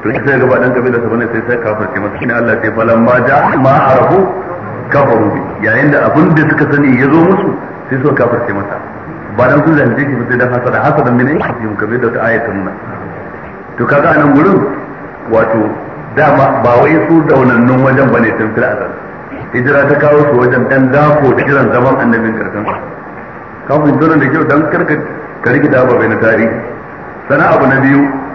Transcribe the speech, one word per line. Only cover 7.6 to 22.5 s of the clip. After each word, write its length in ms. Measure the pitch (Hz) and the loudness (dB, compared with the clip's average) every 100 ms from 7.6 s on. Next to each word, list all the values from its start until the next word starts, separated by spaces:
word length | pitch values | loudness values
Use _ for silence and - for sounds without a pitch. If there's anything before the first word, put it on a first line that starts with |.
| - - - | -10 -16 -6
sai 80 | 131 | -2
suka 240 | 143 131 | 0 0
kafirce 300 | 120 120 101 101 | 0 0 -4 -6
masa. 240 | 98 95 - - - - - 104 | -6 -10 -12 -16 -14 -14 -10 0
Ba 100 | 127 | 2
dan 160 | 143 | 2
sun 140 | 147 151 | 2 2
zalunce 240 | 123 120 | 2 0
shi 80 | 139 | -2
ba 120 | 123 117 | -2 -2
sai 100 | 123 | -2
dan 120 | 120 | 0
hasada, 280 | 120 123 110 | 0 -2 0
hasadan 340 | - 151 127 123 | 0 2 2 2
min 120 | 127 | 2
indihim, 420 | 156 - 120 110 101 | 0 -2 -4 -6 -4
kamar 220 | 107 120 | -4 -2
da 200 | 117 - | -2 -2
ayat 240 | 113 113 | -2 -2
ta 80 | 113 | -2
nuna. 200 | 98 95 - - 92 - - - - - - - - | -6 -6 -10 -12 -12 -12 -14 -14 -16 -16 -16 -16 -6
To 80 | 120 | 0
kaga 240 | 143 - | 2 2
anan 220 | 147 147 | 2 4
gurin 240 | 139 180 175 - - - - - - - | 4 4 2 0 -6 -12 -14 -16 -16 -2
wato 300 | 113 113 110 107 104 - - - - | 0 2 0 -2 -4 -12 -14 -8 0
dama 440 | 147 139 135 - | 2 4 2 2
ba 120 | 117 123 | 2 4
wai 160 | 139 160 - | 4 2 4
su 140 | 165 | 2
daunannun 560 | 151 135 123 117 120 131 | 4 4 4 4 4 4
wajen 300 | 131 131 131 | 4 4 2
bane 160 | 117 113 104 | 2 0 0
tun 160 | 110 | -4
fil 120 | 113 | -2
azal. 280 | 123 - 92 - - - - - - | -2 -2 -6 -10 -14 -16 -16 -14 -8
Hijira 320 | - 127 143 139 | -4 2 2 2
ta 80 | 143 | 2
kawo 240 | 147 147 123 | 4 4 4
su 80 | 123 | 4
wajen 320 | 123 127 117 | 2 2 0
dan 220 | 135 131 | 2 2
dako 400 | 139 151 147 135 | 4 4 4 2
da 120 | 113 143 | 2 2
kiran 260 | 143 117 | 2 2
zaman 240 | 120 127 135 | 2 2 2
annabin 400 | 120 113 110 107 | 0 0 0 -4
karshen. 300 | 95 | -6